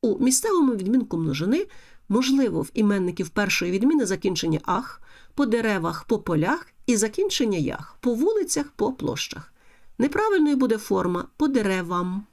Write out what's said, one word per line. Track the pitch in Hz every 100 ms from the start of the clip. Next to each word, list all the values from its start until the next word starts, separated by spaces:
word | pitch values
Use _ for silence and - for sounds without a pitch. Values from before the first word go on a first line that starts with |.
У | 226 202
місцевому | 254 262 440 370 277 220
відмінку | 185 254 226 165
множини | 160 143 175 294 415 - - - -
можливо | 208 254 269 247 165
в | -
іменників | - 214 202 180 175 170
першої | - 202 - 175
відміни | 190 247 311 208
закінчення | 190 190 175 165 156
«ах», | - 185 262 - - - -
по | - 277
деревах, | 233 226 196 165 160
по | - 214
полях | - 160 165 - - _ -
і | 226
закінчення | 214 214 403 - 233 185
«ях», | 139 - - -
по | 247
вулицях, | 233 330 440 349 - 285
по | - 214
площах. | 262 - - - - - _ - - - -
Неправильною | 262 294 440 381 302 277
буде | 254 220
форма | - 190 180 175 175 _
«по | 302
деревам» | 269 208 190 170 180 180 185 208